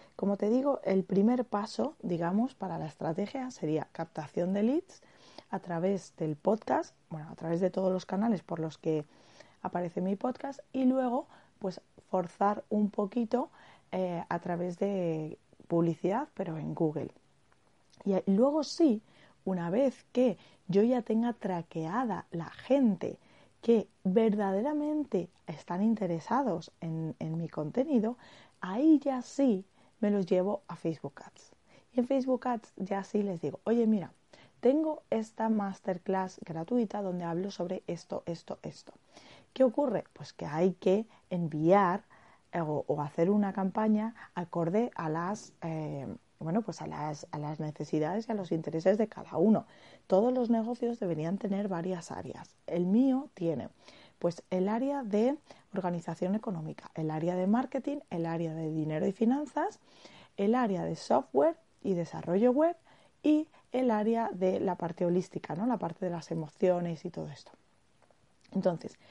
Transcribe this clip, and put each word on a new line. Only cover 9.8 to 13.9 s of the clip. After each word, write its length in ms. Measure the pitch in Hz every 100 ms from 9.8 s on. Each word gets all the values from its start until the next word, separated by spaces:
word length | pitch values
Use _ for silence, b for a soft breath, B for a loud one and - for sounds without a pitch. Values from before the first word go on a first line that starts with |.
| 175 175
mi 160 | 185 202
podcast 460 | 254 - 277 269 -
y 140 | 262 254
luego, 420 | 262 254 247 - B B -
pues, 220 | 190 - _ - -
forzar 540 | 185 175 - 202 208 -
un 200 | 208 208
poquito, 600 | - 202 247 226 247 330 B B B -